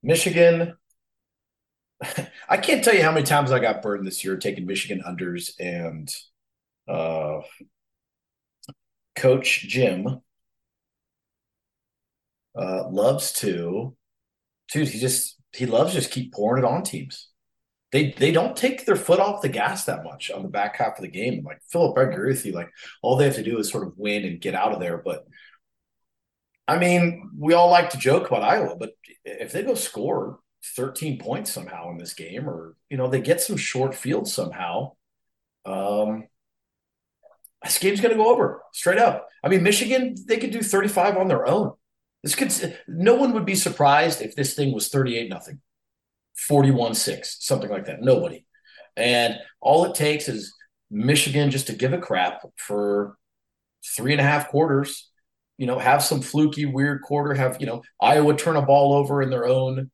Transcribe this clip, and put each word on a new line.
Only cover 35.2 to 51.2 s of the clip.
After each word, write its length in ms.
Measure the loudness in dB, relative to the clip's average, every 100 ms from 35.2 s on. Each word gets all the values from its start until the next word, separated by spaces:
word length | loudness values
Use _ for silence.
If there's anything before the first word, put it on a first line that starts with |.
| _ _ _ _
um, 640 | -10 -6 -2 0 0 -2 -10 _ _ _ _ _ _ _ _ _ _ _ _ _
this 160 | -6 0
game's 220 | 0 2
gonna 140 | 2 4
go 160 | 4
over 300 | 4 2 -2 -14
straight 260 | -4 0 4
up. 300 | 4 2 -10 _
I 40 | 2
mean, 140 | 4
Michigan, 520 | 4 2 2 0 0 -6 -4
they 120 | -2
could 120 | -2
do 120 | -4
thirty-five 540 | 0 0 0 2 2 2
on 120 | 2
their 180 | 0 2
own. 280 | 0 0 -6 _ _ _ _
This 100 | -6
could, 440 | -2 -2 -2 -6 -10 -12
no 260 | 0 4
one 200 | 6 4
would 100 | 2
be 100 | 0
surprised 680 | 0 -2 4 6 6 4 0
if 120 | -8
this 200 | -4 -4
thing 180 | 0 -2
was 160 | 0 -2
thirty-eight 400 | 0 0 -2 -6
nothing, 320 | -10 -14 -20 _ _ _ _ _ _ _
forty-one 600 | -12 2 4 6 4 2
six, 420 | -2 -2 -4 -10 -10
something 280 | -4 -4 -2
like 160 | -6 -8
that. 140 | -4
Nobody. 460 | 2 4 2 -8 _ _ _ -20 -18 -4
And 420 | 0 2 2 -2 -14 _
all 240 | 4 4
it 100 | 4
takes 340 | 0 0 0 -4
is 240 | -8 -10 _ _ _ _
Michigan 600 | -2 2 2